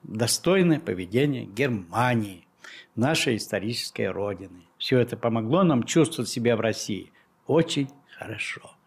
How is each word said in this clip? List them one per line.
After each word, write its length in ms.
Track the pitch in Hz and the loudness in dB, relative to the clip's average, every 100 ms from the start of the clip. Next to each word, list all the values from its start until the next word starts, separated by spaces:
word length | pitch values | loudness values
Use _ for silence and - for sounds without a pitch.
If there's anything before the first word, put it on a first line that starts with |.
достойное 760 | - 107 113 - 170 190 175 147 | -10 -4 -2 0 2 4 6 4
поведение 640 | - 92 90 110 147 131 104 | 0 -6 -2 0 2 0 -6
Германии, 1000 | 101 135 113 85 104 123 120 104 90 _ _ - - - - | -2 0 0 -2 0 2 2 -2 -10 _ _ -20 -20 -12 -2
нашей 400 | 127 160 143 107 | 0 2 0 -2
исторической 720 | - 101 101 120 - - 107 | -2 -4 -4 -6 -8 -4 -4
родины. 540 | 92 101 92 95 87 _ _ | -2 -4 -6 -12 -18 _ _
Все 220 | - 127 | 0 2
это 180 | 117 117 | 2 0
помогло 460 | 117 113 110 165 | -2 0 2 4
нам 200 | 185 131 | 4 4
чувствовать 460 | 110 - 147 - 113 | 2 2 2 0 -6
себя 260 | - 117 113 | 0 2 2
в 60 | |
России 500 | 110 104 - 95 - _ _ _ - | 0 -2 -6 -8 -8 _ _ _ 0
очень 420 | 147 165 - 135 - _ - | 2 2 -2 -4 -8 _ -16
хорошо. 540 | 113 104 - - - _ | -12 -8 -8 -10 -16 _